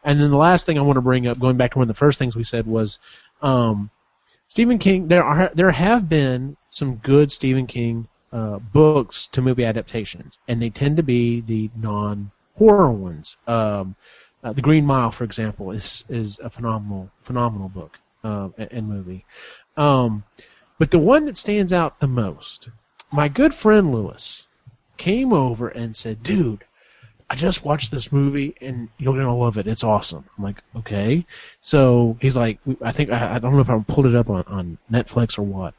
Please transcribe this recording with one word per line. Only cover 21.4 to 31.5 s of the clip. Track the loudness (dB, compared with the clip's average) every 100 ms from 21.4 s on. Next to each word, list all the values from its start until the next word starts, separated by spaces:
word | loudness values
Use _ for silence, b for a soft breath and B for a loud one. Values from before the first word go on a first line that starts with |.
| -4 -2 0
out | 0 -2 _
the | -2
most, | -2 -4 -6 -16 -20 -20 -20 _ _ -6
my | -2 0
good | 2 2
friend | 2 4 4 4
Lewis | 0 -4 -8 -12 -14 -18 _ -20 _ _ -8
came | -2 0 2
over | 2 2 -2 -6
and | -8 -10 -8
said, | -10 -10
"Dude, | -4 0 0 -4 _ b b b b b _
I | -4
just | -2 -2 -4
watched | -4 -4
this | -8 -2
movie | 0 0 -2 -6 -8
and | -12 -10 -12 _
you're | -4 -2
gonna | -2 0
love | 0 -2
it. | -6
It's | -4
awesome." | 0 0 -2 -12 -16 -10
I'm |
like, | -10 -10 _ -16
"Okay." | -8 -4 0 0 -2 B B